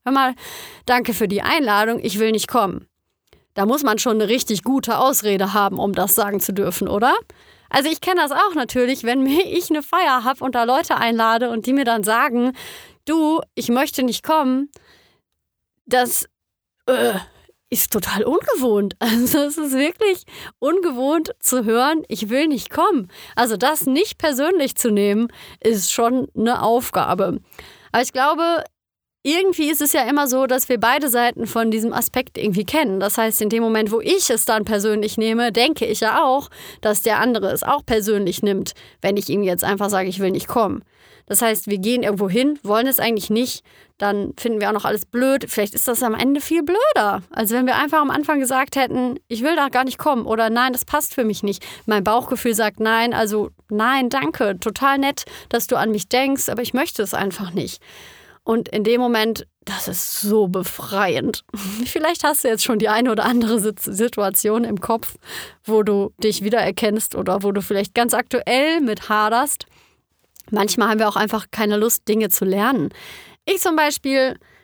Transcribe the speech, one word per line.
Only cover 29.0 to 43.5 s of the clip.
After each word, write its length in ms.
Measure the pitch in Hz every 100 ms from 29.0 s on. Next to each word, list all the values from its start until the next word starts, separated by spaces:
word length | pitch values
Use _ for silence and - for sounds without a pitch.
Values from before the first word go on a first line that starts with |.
| _ _
irgendwie 460 | 269 339 381 339 302
ist 100 | 294
es 120 | 294
ja 100 | 311
immer 260 | 233 285 277
so, 180 | 262 262
dass 220 | 262 -
wir 100 | 240
beide 300 | 226 285 285
Seiten 380 | 240 240 - 226
von 240 | 233 226
diesem 220 | 220 226
Aspekt 460 | - - 254 262 -
irgendwie 260 | 214 190
kennen. 360 | 208 311 254 190
Das 180 | 196 233
heißt, 220 | 220 220
in 60 | 214
dem 140 | 226
Moment, 280 | 226 220 220
wo 100 | 226
ich 300 | - 381 -
es 140 | 233
dann 200 | - 220
persönlich 540 | 208 208 214 214 208 -
nehme, 320 | 220 226 240
denke 360 | 226 294 302 -
ich 140 | 214
ja 240 | 220 254
auch, 240 | 277 269 - - - -
dass 220 | 214 202
der 160 | 226 180
andere 320 | 240 226 190
es 140 | 139
auch 200 | - 285
persönlich 580 | - 220 208 208 185 -
nimmt, 300 | 208 196 - - - _
wenn 140 | 196 202
ich 120 | -
ihm 140 | 196
jetzt 220 | 190 180
einfach 260 | - 202 202
sage, 180 | 190 190
ich 120 | 190
will 100 | 190
nicht 160 | 190 -
kommen. 380 | 240 202 - - _ _ - -
Das 160 | 202
heißt, 240 | 226 214 208
wir 120 | 202
gehen 260 | 208 247
irgendwo 260 | 214 196 196
hin, 280 | 220 285 294
wollen 240 | 196 214 262
es 140 | 262
eigentlich 280 | 233 214 -
nicht, 340 | 220 254